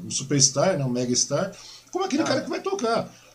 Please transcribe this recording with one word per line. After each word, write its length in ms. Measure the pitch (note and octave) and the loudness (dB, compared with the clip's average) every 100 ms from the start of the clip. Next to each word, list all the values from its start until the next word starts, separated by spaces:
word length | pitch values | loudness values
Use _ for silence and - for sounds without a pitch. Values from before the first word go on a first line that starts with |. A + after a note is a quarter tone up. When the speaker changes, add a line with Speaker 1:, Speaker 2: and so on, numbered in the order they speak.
Speaker 1:
um 60 | G#2+ | -6
superstar, 680 | - C#3 C#3+ C3+ C#3 F3+ D#3+ | -6 0 4 4 4 2 2
né? 80 | |
Um 60 | C3 | 0
megastar, 640 | B2 B2 A#2+ - C#3+ G3 - - - - | 0 0 0 0 0 -2 -6 -16 -20 -8
como 120 | F4+ F#4+ | -4 0
aquele 180 | D4 | 0
Speaker 2:
Ah. 20 | D#4+ | 0
Speaker 1:
cara 160 | C4 | 0
que 80 | - | -2
vai 120 | F#4 | -4
tocar. 520 | F#4+ G4 A#3 A3+ - - - | -2 -2 0 0 -2 -10 -20